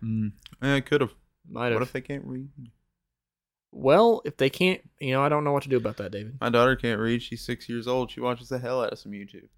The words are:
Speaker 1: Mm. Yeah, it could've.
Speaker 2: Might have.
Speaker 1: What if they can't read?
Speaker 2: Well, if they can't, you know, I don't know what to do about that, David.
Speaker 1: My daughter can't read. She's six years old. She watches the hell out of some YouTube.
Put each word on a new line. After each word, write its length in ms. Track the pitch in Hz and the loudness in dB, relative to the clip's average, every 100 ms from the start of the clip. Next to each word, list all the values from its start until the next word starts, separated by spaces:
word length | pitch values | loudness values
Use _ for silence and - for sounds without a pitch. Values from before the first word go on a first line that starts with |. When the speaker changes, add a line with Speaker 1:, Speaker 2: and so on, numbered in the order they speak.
Speaker 1:
Mm. 300 | 113 110 107 - - - | -4 -2 -2 -6 -18 -6
Yeah, 120 | 131 139 | 0 0
it 100 | 131 | 2
could've. 280 | 147 123 - _ _ - | 2 2 -2 _ _ -14
Speaker 2:
Might 180 | 117 120 | -4 0
have. 80 | |
Speaker 1:
What 80 | 113 | 0
if 100 | 123 | -2
they 80 | 135 | -6
can't 240 | 127 139 | -8 -10
read? 240 | - 127 135 139 120 _ _ _ _ _ _ _ _ _ _ | -10 -12 -12 -16 -20 _ _ _ _ _ _ _ _ _ _
Speaker 2:
Well, 460 | - 135 160 233 226 147 | -2 4 6 6 4 -2
if 100 | - | 0
they 140 | 135 | 0
can't, 320 | - 180 185 - _ | 4 0 0 -6 _
you 120 | 139 | -2
know, 100 | 131 | 2
I 80 | 143 | 2
don't 140 | 151 | 2
know 80 | 147 | 0
what 100 | 143 | -2
to 60 | 139 | 0
do 80 | 127 | 0
about 180 | 117 - | 0 -6
that, 160 | 98 | -8
David. 240 | 98 107 135 | -8 -10 -4
Speaker 1:
My 80 | 117 | 2
daughter 260 | 120 123 131 | 4 4 4
can't 240 | 120 107 | 0 0
read. 220 | 113 117 | 0 -2
She's 180 | 117 120 | -4 -10
six 260 | - 120 - | -8 -10 -8
years 180 | 120 113 | -8 -2
old. 220 | 127 123 | -2 -2
She 100 | - | -4
watches 280 | 123 123 120 | -4 -4 -6
the 80 | 127 | -8
hell 240 | 123 127 | -4 -2
out 80 | 117 | -2
of 60 | - | -6
some 140 | - | -12
YouTube. 360 | 101 101 95 - | -14 -14 -18 -18